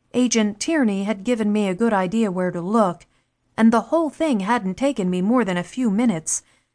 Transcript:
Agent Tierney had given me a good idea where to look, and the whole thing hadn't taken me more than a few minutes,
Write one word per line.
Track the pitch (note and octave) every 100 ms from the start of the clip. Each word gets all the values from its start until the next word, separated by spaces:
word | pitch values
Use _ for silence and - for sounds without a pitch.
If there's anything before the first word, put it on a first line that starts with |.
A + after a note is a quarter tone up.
| _
Agent | A#3+ B3 A3+ G#3 G#3
Tierney | - D#4+ A3+ G3
had | G3 G#3 F#3+
given | A#3+ G#3+
me | G#3 G3
a | F#3
good | A#3
idea | G3 F#3 A3+ G#3+
where | F3+ F#3
to | E3+
look, | E3+ A3+ G3 E3+ - _ _ _ _ -
and | A3+
the | A#3
whole | A3+ D#4+ D#4
thing | - D#4+ A3
hadn't | F#3+ A#3+ F#3+ F3+
taken | C4+ C4+ F3+
me | F3+
more | F#3+ B3+
than | G3+ F3
a |
few | F3 B3+ B3
minutes, | G3 B3 E3 - - - _ _